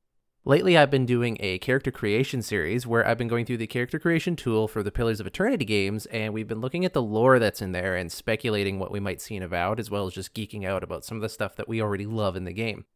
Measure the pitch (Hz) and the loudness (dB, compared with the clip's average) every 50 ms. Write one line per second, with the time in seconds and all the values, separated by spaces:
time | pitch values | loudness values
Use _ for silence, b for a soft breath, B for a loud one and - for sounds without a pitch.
0 | _ _ _ _ _ _ _ _ - 131 139 170 185 185 170 156 143 135 143 131 | _ _ _ _ _ _ _ _ 2 2 4 4 6 6 8 8 8 6 6 2
1 | 127 120 123 120 120 120 110 - 104 95 92 95 - 127 127 139 - 131 - - | 4 4 2 2 2 0 -2 -2 -2 -2 -2 -2 0 2 0 2 2 -2 -4 -2
2 | 117 104 104 117 135 - - 123 104 - 107 92 76 82 110 131 123 117 113 117 | 0 2 4 2 2 0 -2 -4 -4 -2 -2 0 0 0 0 -2 0 2 2 4
3 | 107 104 117 120 120 113 117 120 117 - 123 113 113 - - 123 123 - - 156 | 4 4 2 0 0 0 0 -2 0 -2 -4 -4 -4 -4 -2 -4 -2 -2 -4 -2
4 | - 170 170 156 - 180 165 - - 120 113 110 110 107 - 110 95 101 - - | 0 2 2 2 0 0 -4 -2 0 2 2 2 2 2 0 -2 -4 -2 -2 0
5 | 120 117 110 107 95 98 - - 190 247 269 175 120 95 107 101 95 98 104 107 | 0 0 0 -2 -4 -8 -2 0 0 2 2 0 0 2 2 2 2 2 -2 -4
6 | - - 117 113 107 110 104 110 110 - 113 110 120 131 - 170 185 175 - 143 | -6 -6 -4 -4 -4 -2 -4 -6 -4 -4 -6 -4 -4 -4 -2 0 0 0 2 0
7 | 120 104 107 110 120 131 131 123 113 101 - - 101 92 90 90 90 95 92 90 | 0 2 2 4 6 8 8 6 6 2 0 -2 -6 -4 -4 -2 -2 -2 -2 -2
8 | 90 82 - - - 117 110 - - 120 107 101 98 98 98 95 92 - - 101 | -4 -6 -8 -8 -4 -4 -2 -2 0 -2 0 0 0 0 -2 -2 -6 -4 -4 -4
9 | 98 101 90 - - - 110 95 92 85 92 85 87 98 110 120 107 107 101 101 | -4 -4 -6 -6 -8 -10 -8 -8 -6 -4 -2 0 0 0 0 -2 -4 -4 -4 -4
10 | 98 92 - 95 92 - - 110 104 - - 104 95 95 98 92 87 85 87 78 | -4 -4 -6 -8 -10 -8 -8 -8 -8 -8 -8 -6 -4 -2 -2 -2 -4 -6 -8 -10
11 | - - 113 110 104 107 - - 107 98 - - 104 - 113 110 110 104 101 95 | -8 -8 -8 -6 -6 -6 -6 -6 -8 -6 -6 -10 -8 -4 -2 -2 -2 -2 -2 -4
12 | 104 107 113 110 104 95 87 92 92 87 92 107 113 113 104 - - _ _ | -4 -4 -2 0 0 0 0 -2 -6 -6 -6 -4 -4 -6 -6 -8 -14 _ _